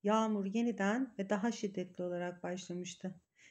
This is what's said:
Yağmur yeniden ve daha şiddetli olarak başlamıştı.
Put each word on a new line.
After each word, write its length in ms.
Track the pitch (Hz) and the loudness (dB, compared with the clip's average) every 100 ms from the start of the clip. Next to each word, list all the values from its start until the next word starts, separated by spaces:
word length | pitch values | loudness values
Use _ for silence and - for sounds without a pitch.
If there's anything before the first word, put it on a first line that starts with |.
Yağmur 440 | 202 220 220 214 196 | 6 4 4 2 0
yeniden 680 | 214 240 233 196 233 262 - | 2 2 2 2 2 0 -4
ve 120 | 196 | 0
daha 220 | 208 226 | 2 0
şiddetli 520 | 220 202 196 180 180 | 0 -4 -4 -6 -4
olarak 380 | 180 175 175 175 | -4 -2 -4 -4
başlamıştı. 800 | 180 185 - 180 180 - 185 - _ _ - | -6 -6 -6 -8 -8 -8 -10 -10 _ _ -20